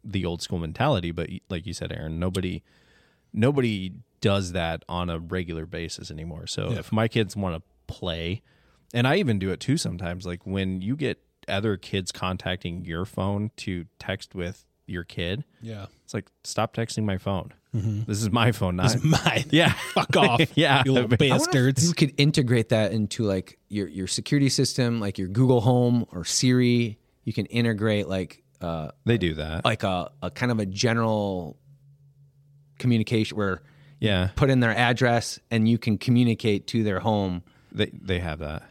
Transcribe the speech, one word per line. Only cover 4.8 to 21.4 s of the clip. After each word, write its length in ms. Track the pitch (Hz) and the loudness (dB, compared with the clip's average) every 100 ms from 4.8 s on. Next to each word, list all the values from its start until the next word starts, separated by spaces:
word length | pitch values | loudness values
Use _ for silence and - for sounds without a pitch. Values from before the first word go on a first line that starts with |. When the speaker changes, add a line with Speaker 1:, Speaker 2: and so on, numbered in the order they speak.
| - | -6
Speaker 1:
on 200 | 87 87 | -4 -4
a 80 | 85 | -6
regular 480 | 82 92 87 82 80 | -6 -6 -4 -8 -8
basis 440 | 82 82 - - | -8 -8 -10 -12
anymore. 360 | 78 82 80 87 | -12 -10 -12 -8
So 240 | - 98 | -6 -4
Speaker 2:
Yeah. 60 | 107 | -6
Speaker 1:
if 100 | - | -2
my 140 | 107 113 | 0 0
kids 280 | 120 101 107 | 0 -2 -4
wanna 260 | 95 80 _ _ - | -4 -6 _ _ -18
play, 560 | - 92 82 85 101 _ _ _ _ _ | -10 -8 -6 -6 -6 _ _ _ _ _
and 140 | 117 127 | 0 2
I 100 | 175 | 2
even 220 | 160 101 | 2 0
do 120 | 95 | -2
it 100 | 90 | -4
too 160 | - - | -2 -2
sometimes, 500 | 107 90 87 90 95 | -2 -6 -6 -6 -8
like, 200 | 87 - | -10 -4
when 340 | 95 95 92 | -2 -2 -2
you 140 | 98 147 | -4 -4
get 240 | 127 82 _ _ - | -4 -6 _ _ -4
other 280 | 98 110 95 | -2 0 -2
kids 360 | - 101 90 | -4 -4 -4
contacting 720 | - 92 92 90 92 87 87 | -6 -4 -2 -4 -6 -6 -8
your 200 | 87 82 | -6 -6
phone 460 | 95 - 95 101 107 - | -4 -4 -2 -2 -4 -6
to 300 | - 90 82 _ | -6 -6 -8 _
text 360 | - 95 - | -8 -8 -8
with 320 | 95 87 90 _ _ - | -8 -8 -10 _ _ -10
your 160 | 87 | -10
kid, 380 | 82 - 85 107 - _ | -8 -6 -4 -4 -8 _
Speaker 2:
Yeah. 240 | 113 107 95 _ | -14 -14 -16 _
Speaker 1:
it's 80 | - | -10
like, 140 | 113 - _ | -10 -10 _
"Stop 320 | - - 110 - | -8 -4 -2 -2
texting 280 | 113 - | -4 -2
my 120 | 107 92 | -2 -2
phone. 340 | - 95 - - _ | -2 -4 -4 -16 _
Speaker 2:
Mm-hmm. 280 | 113 104 104 113 | -4 -2 -2 -4
Speaker 1:
This 140 | 104 | -2
is 80 | 110 | 0
my 220 | 117 113 | 4 4
phone, 240 | 110 92 90 | 4 0 2
Speaker 2:
This 180 | 92 | 2
Speaker 1:
not" 20 | 120 | 4
Speaker 2:
is 80 | |
mine. 400 | 147 156 170 117 - | 4 4 2 0 2
Speaker 1:
<laughs> 40 | |
Yeah. 220 | 151 170 | 4 4
Speaker 2:
Fuck 440 | - - - - - | 2 -2 -2 2 4
off, 240 | - - 160 | 4 4 2
Speaker 1:
<laughs> 60 | - | 4
Yeah. 260 | 151 139 | 4 4
Speaker 2:
you 80 | 131 | 4
little 160 | 131 117 | 4 4
Speaker 1:
I 80 | 120 | 4
wonder 80 | |
if 60 | 139 | 4
Speaker 2:
bastards. 580 | 175 | 4